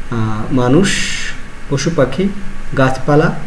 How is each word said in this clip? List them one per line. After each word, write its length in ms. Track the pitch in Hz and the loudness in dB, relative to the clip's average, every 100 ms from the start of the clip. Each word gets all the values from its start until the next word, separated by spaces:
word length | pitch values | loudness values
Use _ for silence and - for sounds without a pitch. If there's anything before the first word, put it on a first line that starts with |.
| - | -4
আহ, 420 | 117 110 110 - | -2 -2 -2 0
মানুষ, 360 | 131 123 151 196 - - - - - - - - | 2 4 4 4 0 -2 -2 -4 -4 -6 -8 -4
পশু 220 | 139 170 165 | -2 0 0
পাখি, 320 | 135 - 196 - - - - - | 0 0 -2 -2 -2 -2 -2 0
গাছপালা 580 | 131 - - 147 170 - | 0 0 2 4 2 0